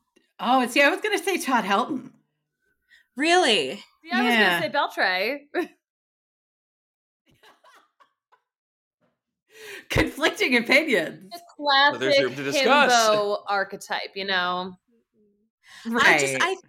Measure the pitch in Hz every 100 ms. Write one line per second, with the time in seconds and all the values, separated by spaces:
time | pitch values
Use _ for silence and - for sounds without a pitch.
0 | _ _ _ - 196 262 233 262 285 370
1 | 427 403 392 359 - 240 190 202 208 -
2 | - - _ _ _ _ _ _ _ _
3 | _ 247 320 359 302 190 131 202 - _
4 | 330 339 240 226 190 175 302 285 330 -
5 | 202 185 220 285 285 370 320 _ _ _
6 | _ _ _ _ _ _ _ _ _ _
7 | _ _ _ _ 427 _ _ 440 _ _
8 | 554 _ _ 494 _ _ _ _ _ _
9 | _ _ _ _ _ 440 427 381 - -
10 | - 262 330 - 320 240 233 269 320 190
11 | 151 156 190 - - - 285 277 285 240
12 | 262 277 262 139 - 285 262 285 254 240
13 | 220 214 208 202 - 202 190 196 - 185
14 | 208 196 196 185 180 180 185 185 _ 233
15 | _ 220 208 208 _ _ _ - 226 247
16 | 294 311 277 262 339 381